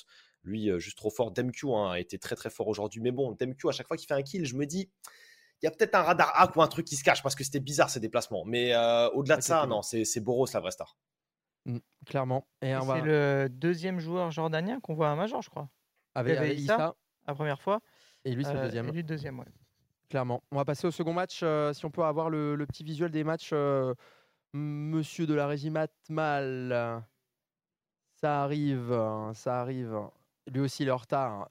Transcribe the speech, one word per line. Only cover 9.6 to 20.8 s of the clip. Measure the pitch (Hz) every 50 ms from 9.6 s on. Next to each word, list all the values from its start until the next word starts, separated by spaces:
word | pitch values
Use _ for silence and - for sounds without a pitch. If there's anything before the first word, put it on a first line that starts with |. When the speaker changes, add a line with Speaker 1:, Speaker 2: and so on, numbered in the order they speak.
| 147
Speaker 2:
ok. | 127
Speaker 1:
non, | 113 104
c'est, | 98 - - 113 107
c'est | - - 120
Boros | 104 120 120 127 131 120 -
la | 104
vraie | 82 92
star. | - - 82 - _ _ _ _ _ _ _ _ _ _ _ _ _ _ -
Speaker 2:
Mm, | 127 120 120 - _ _ _ -
clairement. | - - 139 131 127 127 135 - _ _ _
Et | 135 131
Speaker 3:
Et | 131
Speaker 2:
on | 131
Speaker 3:
c'est | 131
Speaker 2:
va | 131 131 131
Speaker 3:
le | 147 156 156 147 143 143 139 139 135 131
deuxième | 127 127 156 170 180 160 170 190 185 175
joueur | 156 165 175 180 175 165
jordanien | 151 160 160 160 160 156 170 202 254 269
qu'on | - - 156
voit | 156 156 147
à | 147
Major, | 156 196 220 269 -
je | - -
crois. | - 147 147 135 - _ _ _ _ _ _ _ -
Speaker 2:
Avec, | 127 117 127 160
Speaker 3:
Il |
y |
avait | 135 156
Speaker 2:
avec | 147 147 147
Speaker 3:
Issa, | 139 170 214
Speaker 2:
Issa. | 226 156 170 - _ _ _ _ _ _
Speaker 3:
la | - 143
première | 143 156 151 139 -
fois. | - 190 202 226 - _ _ _ _ _ _ _ -
Speaker 2:
Et | 135 123
lui, | 123 143
c'est | 143 143
le | 135
Speaker 3:
Euh, | 131
Speaker 2:
deuxième. | 117 113 117 120
Speaker 3:
et | 135
lui, | 156 170
le | 165
deuxième, | 151 160 147 143 143 131 123
ouais. | - - - _ _ _ _ _ _ _ _ _ _ _
Speaker 2:
Clairement. | - 135 127 123 120 - - _
On | 143
va | 139 139
passer | 143 147 -